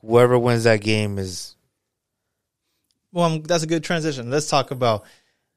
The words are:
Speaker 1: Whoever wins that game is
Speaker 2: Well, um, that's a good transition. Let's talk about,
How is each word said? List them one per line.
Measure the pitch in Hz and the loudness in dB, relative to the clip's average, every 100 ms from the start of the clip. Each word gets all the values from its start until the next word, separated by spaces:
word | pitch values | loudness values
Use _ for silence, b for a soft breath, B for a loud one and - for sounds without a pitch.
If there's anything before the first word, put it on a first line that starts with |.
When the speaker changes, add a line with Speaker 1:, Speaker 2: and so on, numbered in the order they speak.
Speaker 1:
Whoever | 110 120 123 123 | 4 4 6 4
wins | 120 117 | 2 2
that | 113 110 | 2 2
game | 104 107 104 98 | 0 -2 -2 -6
is | 95 87 - - _ _ _ _ _ _ _ _ _ _ _ _ _ _ _ | -8 -10 -16 -20 _ _ _ _ _ _ _ _ _ _ _ _ _ _ _
Speaker 2:
Well, | 180 170 | -2 0
um, | 160 | 0
that's | 156 170 | -2 -2
a | 160 | 0
good | 165 | -4
transition. | 156 170 156 135 117 | -2 -4 -4 -6 -4
Let's | 143 147 | -4 0
talk | 147 127 | -2 -2
about, | 131 123 107 b b b b _ | -2 0 -2 b b b b _